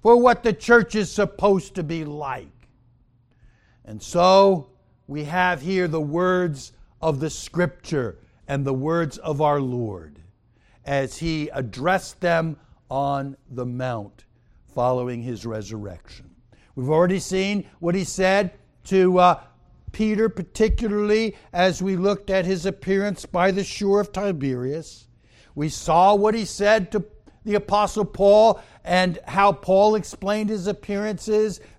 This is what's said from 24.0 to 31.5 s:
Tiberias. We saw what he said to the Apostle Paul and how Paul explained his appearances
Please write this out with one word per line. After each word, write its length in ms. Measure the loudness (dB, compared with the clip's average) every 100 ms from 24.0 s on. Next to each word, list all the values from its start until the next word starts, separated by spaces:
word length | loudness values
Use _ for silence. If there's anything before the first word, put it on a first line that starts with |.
| 0
Tiberias. 960 | -4 -4 -4 -4 -4 -6 -8 -12 -20 _ _ _ _ _ -6
We 120 | -6
saw 480 | -6 2 4 6 6
what 200 | 2 0
he 100 | -4
said 460 | -2 2 2 2
to 120 | -6 -6 -18 _ _
the 120 | -2 -2
Apostle 500 | 0 0 0 -2 -4
Paul 560 | 2 6 8 6 2 -8 -18
and 360 | -2 2 2 -2 -4
how 260 | 2 2
Paul 420 | 2 2 4 4 2
explained 540 | -4 -10 -4 -2 -2
his 180 | -4 -6
appearances 920 | -8 -6 -6 -6 -8 -2 0 0